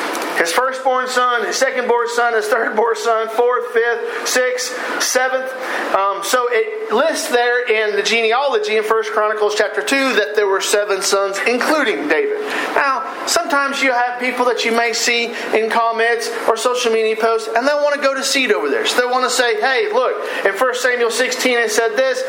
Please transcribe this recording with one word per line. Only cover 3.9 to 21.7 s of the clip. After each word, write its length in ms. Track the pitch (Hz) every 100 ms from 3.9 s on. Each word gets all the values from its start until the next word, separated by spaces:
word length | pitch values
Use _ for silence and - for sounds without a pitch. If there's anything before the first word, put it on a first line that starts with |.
| 233 233 226 -
sixth, 760 | 254 254 247 - - - -
seventh. 500 | - 254 254 262 - - - - -
Um, 300 | 190 196 190
so 240 | - 254 240
it 440 | 220 220 214 -
lists 340 | 220 311 285 -
there 400 | 240 240 247 247
in 300 | 220 214 202
the 40 |
genealogy 760 | 208 226 220 240 285 226 214 220
in 60 |
First 280 | 214 220 214
Chronicles 440 | 220 214 214 208 208
chapter 260 | 208 196
two 340 | 185 277 269 208
that 200 | 208 208
there 120 | 202
were 140 | 190
seven 400 | 190 208 202 196
sons, 360 | - 196 196 185 233
including 640 | 247 247 311 240 151 151
David. 320 | 156 143 - - - -
Now, 520 | - 277 254 - - -
sometimes 560 | 339 349 285 277 269
you 80 | 269
have 280 | 240 247 240
people 260 | 247 247 247
that 180 | 214
you 80 | -
may 220 | 233 233
see 320 | 226 - 233 233 - -
in 160 | 214 220
comments 600 | 233 226 226 233 233 - - -
or 80 | 220
social 360 | 254 247 240
media 260 | 226 220 220
posts, 320 | 226 226 220
and 140 | 226 269
they'll 160 | 294
want 120 | 294 285
to 60 |
go 120 | 269 269
to 80 |
seed 300 | - 269 247
over 160 | 185 143
there. 160 | 117 -
So 160 | -
they 100 | 247
want 140 | 254 247
to 40 |
say, 300 | - 240 214
"Hey, 320 | 254 254 208
look, 240 | 233 233 - - - 202
in 80 |
First 280 | 196 254 247
Samuel 300 | 254 240 233
sixteen 460 | 240 254 254 254 240
it 120 |
said 280 | 220